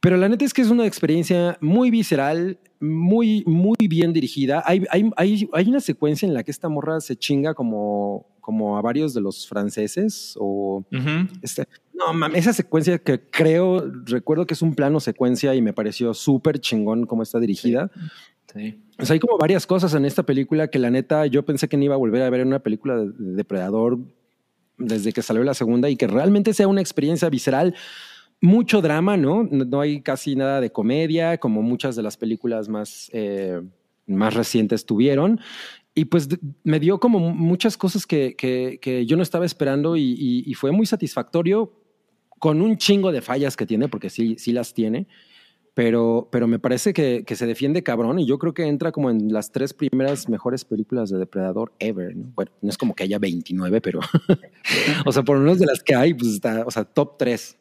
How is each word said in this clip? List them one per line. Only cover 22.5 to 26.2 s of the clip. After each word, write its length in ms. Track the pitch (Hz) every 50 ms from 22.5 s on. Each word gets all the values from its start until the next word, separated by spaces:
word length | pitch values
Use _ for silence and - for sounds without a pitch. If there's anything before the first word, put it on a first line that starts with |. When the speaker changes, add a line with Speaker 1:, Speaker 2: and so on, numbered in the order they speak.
| 135 135
Speaker 1:
película 380 | 135 - 107 107 - 139 127
de, 100 | 117 110 98 107
de 160 | - 110 95 92
Depredador 640 | 95 101 _ 98 95 90 95 101 110 113 120 120 120 127 131 _ _ _ _ _ _ _ _ _ _ _ _ _ _
desde 340 | 123 117 113 110 98 110 107
que 100 | - 110
salió 220 | - 113 113 123
la 100 | 139 135
segunda 340 | - 127 110 117 123 123 147
y 80 | 143
que 120 | - 135 113
realmente 440 | 98 120